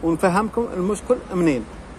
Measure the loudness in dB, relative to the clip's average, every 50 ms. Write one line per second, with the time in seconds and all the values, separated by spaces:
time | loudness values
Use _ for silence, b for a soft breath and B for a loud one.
0 | 0 0 2 4 4 4 4 4 0 0 0 -2 -2 -2 -2 -2 -2 -2 -2 -2
1 | 0 0 0 0 0 -4 0 2 4 4 4 2 -2 -6 -12 -16 -16 -16 -16